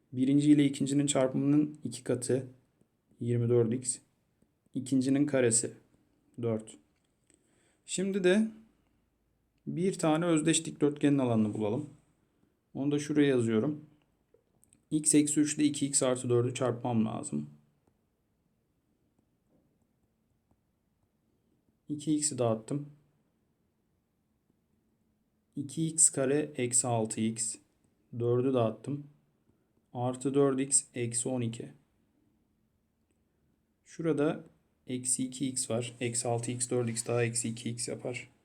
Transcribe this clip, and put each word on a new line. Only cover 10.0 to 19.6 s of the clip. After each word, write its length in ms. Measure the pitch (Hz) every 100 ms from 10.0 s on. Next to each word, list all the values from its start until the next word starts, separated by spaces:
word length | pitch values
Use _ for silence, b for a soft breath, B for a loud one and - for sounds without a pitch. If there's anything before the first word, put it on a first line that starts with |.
| 160 156
özdeş 400 | 175 160 160 156
dikdörtgenin 540 | 156 - 147 143 143 143
alanını 360 | 123 117 107
bulalım. 360 | 110 104 127 - - _ _ _ _ _ _ _
Onu 160 | 131 143
da 80 | 147
şuraya 300 | 147 147 143
yazıyorum. 560 | 127 117 110 139 151 - _ _ _ _ _ _ _ _ _ -
X 240 | 151 151
eksi 260 | 147 147 151
üç 180 | 147 151
ile 60 |
iki 220 | 147 143 139
x 160 | -
artı 260 | 131 123 120
dördü 260 | 120 123
çarpmam 520 | - 123 120 123 113 113
lazım. 440 | - - 73 73 - _ _ _ _ _ _ _ _ _ _ _ _ _ _ _ _ _ _ _ _